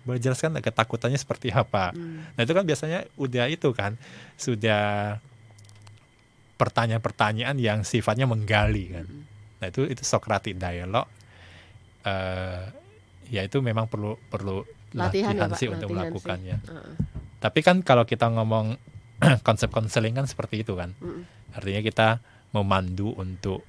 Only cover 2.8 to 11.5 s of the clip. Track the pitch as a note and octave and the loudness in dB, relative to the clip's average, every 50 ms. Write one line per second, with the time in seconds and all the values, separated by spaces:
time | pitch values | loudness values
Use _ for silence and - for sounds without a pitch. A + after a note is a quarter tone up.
2.8 | - D#3 E3 F#3+ - - _ - C#3 C3 A#2+ B2 A#2+ B2+ D#3 E3 - D3+ A#2 - | -2 -4 -4 -4 -6 -8 _ -6 -6 -4 0 0 0 0 -2 0 0 0 0 2
3.8 | G#2 G2+ A2 A#2 - - - - - - - - - - B2 G#2+ G#2 A2+ G#2+ G#2 | -2 -4 -4 -6 -12 -18 -20 -20 -20 -20 -16 -8 -4 -2 -2 0 2 4 4 4
4.8 | G#2 G#2 G#2 G#2 G#2 G#2 G#2 G#2+ - - - - - - - - - - - - | 4 2 0 0 0 -2 -4 -6 -10 -16 -20 -20 -20 -20 -20 -20 -20 -20 -20 -20
5.8 | - - - - - _ _ _ _ _ _ _ _ _ _ _ C3 B2 - - | -20 -20 -20 -20 -20 _ _ _ _ _ _ _ _ _ _ _ 0 2 2 0
6.8 | A#2 A#2 A2 A2+ A2+ A#2 G#2+ _ A2+ G#2 A2 A2 A#2+ B2 C#3+ C#3 B2 A2 G#2 G#2+ | 2 2 2 0 0 -2 0 _ 2 2 2 0 -2 -2 0 2 2 2 2 2
7.8 | G#2 - - A#2 G#2 - - A#2 C3+ C3 A#2 A2 G#2+ G2+ G#2+ G#2 G#2 G#2+ G#2+ G#2 | 0 0 0 0 2 2 2 2 2 2 2 0 0 2 4 4 4 4 2 0
8.8 | F#2 F2+ F2+ F2 E2+ F2+ - - - - - - - - - _ - F#2 F2 - | -2 -6 -8 -10 -10 -12 -14 -18 -18 -20 -20 -20 -20 -20 -14 _ -10 -6 -2 -2
9.8 | C3+ D#3 C3 A#2+ - - - A2 - - G#2+ G2 - A2+ G2 F#2 F#2 F2+ F2 F2 | -2 -2 -2 -6 -4 0 0 0 2 2 0 0 0 -4 -8 -6 -6 -4 -4 -6
10.8 | F2 F#2 G2 A#2+ C#3+ - - - - - - - - - | -6 -2 -2 -2 -2 -2 -10 -20 -20 -20 -20 -20 -20 -20